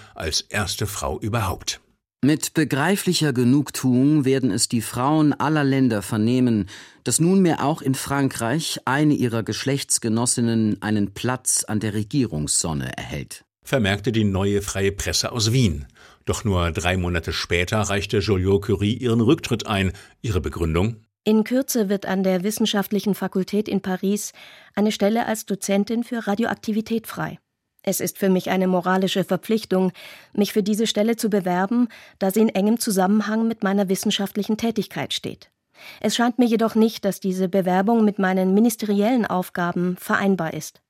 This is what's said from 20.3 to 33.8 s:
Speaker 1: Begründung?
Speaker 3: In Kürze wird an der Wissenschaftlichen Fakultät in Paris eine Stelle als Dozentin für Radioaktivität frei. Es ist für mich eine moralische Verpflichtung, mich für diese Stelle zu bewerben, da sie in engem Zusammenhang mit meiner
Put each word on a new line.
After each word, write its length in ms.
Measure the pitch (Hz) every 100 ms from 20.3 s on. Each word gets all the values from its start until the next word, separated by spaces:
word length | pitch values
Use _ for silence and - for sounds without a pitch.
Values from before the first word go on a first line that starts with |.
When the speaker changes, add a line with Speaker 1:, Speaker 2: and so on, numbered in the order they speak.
| 90
Speaker 1:
Begründung? 540 | 73 76 82 80 104 120 _ _ -
Speaker 3:
In 200 | 220 214
Kürze 440 | 254 277 254 202
wird 160 | 196 -
an 180 | 190
der 200 | 190 185
Wissenschaftlichen 720 | 185 214 214 208 190 202 208 185
Fakultät 520 | 190 196 185 202 214
in 140 | 202
Paris 520 | 190 185 190 202 - - - - - -
eine 180 | 208
Stelle 320 | 208 202 226 -
als 220 | 220 -
Dozentin 580 | 196 - 196 202 233 240
für 220 | 240 220
Radioaktivität 800 | 202 233 - - 214 220 226 226
frei. 320 | - 156 165 _ _ _ _
Es 180 | - 185
ist 180 | 185 -
für 100 | 196
mich 220 | 185 175
eine 180 | 185 185
moralische 560 | 185 175 185 190 196 180
Verpflichtung, 680 | 180 - 220 - 185 185 - - - - -
mich 180 | 202
für 100 | -
diese 240 | 196 214 226
Stelle 300 | - 214 226
zu 140 | 226
bewerben, 580 | 202 180 180 196 240 247 - - _
da 120 | 190
sie 100 | 196
in 100 | 220
engem 280 | - 202 233
Zusammenhang 720 | - 190 185 214 208 220 226
mit 140 | -
meiner 260 | 196 196